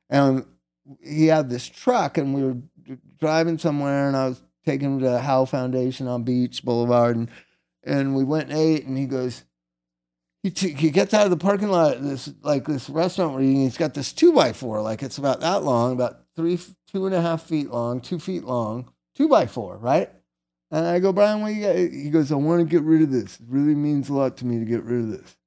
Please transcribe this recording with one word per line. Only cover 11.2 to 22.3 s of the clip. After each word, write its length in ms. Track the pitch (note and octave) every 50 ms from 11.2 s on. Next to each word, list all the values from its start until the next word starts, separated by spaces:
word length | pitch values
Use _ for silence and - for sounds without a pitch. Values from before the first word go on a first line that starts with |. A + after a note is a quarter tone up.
| G#3
of 60 | G3
the 60 | F3
parking 320 | D3+ F3 G3 G3+ F#3+ G#3 G#3
lot 260 | F#3+ E3+ D#3+ D3 -
at 60 | B2+ C#3
this, 280 | C#3+ C3+ B2 - D3 - -
like, 240 | - D3 D3 C3+ A#2
this 240 | D#3 D3 C3 - -
restaurant 440 | C#3 D#3+ F3+ F#3 - - F3+ D#3 C3+
we're 60 | C3
eating. 200 | C3+ C3+ C3+ C#3
He's 160 | C3+ B2+ -
got 160 | - E3 C#3+ -
this 200 | - - - -
two-by-four, 680 | - D#4 F4 D#4+ A#3 D3 A#2 G2+ - C3 A#2+ A2 G#2+
like, 220 | G#2+ A2 A2+ - -
it's 140 | A#2+ -
about 240 | C#3+ C#3 C#3 B2+ -
that 220 | - E3 G3 G3 D3+
long, 300 | D3 B2 A#2 A#2+ B2+ B2+
about 280 | B2 B2 A2+ - - _ _ _
three, 220 | E3+ E3 E3+ F3+ E3+ - - - _ _ _
two 140 | - F#3+ F#3+
and 80 | F#3+ F#3+
a 60 | F3
half 220 | E3 E3+ E3 D#3+ -
feet 260 | - E3 D3+ C#3 -
long, 300 | A#2 A#2+ A#2 A#2+ B2 B2+
two 180 | - - F#3 D#3+
feet 240 | - F#3+ F#3 E3 -
long, 440 | B2 B2+ A#2+ A2+ G#2+ A2 B2 B2 - _ _ _ _ _
two-by-four, 640 | - C#4+ D#4 C#4 G3+ C#3 A2+ - B2 G#2 F2+ F#2+
right? 320 | G2 A2 B2 C#3 E3+ G3 - - _ _ _ _ _ _ _ _ _ _ -
And 140 | D3+ D#3+ E3
I 140 | E3+ F3 F3+
go, 120 | F#3 G3
"Brian, 300 | F#3 G3+ G#3 G#3 G#3+ G#3+
what 60 | G#3+ G#3+ G#3+
you 80 | G#3+ G#3
got?" 100 | G3 E3+
He 360 | F#3 F3+ - - C#3 C#3+ D3
goes, 200 | D3+ D#3+ D3 C3+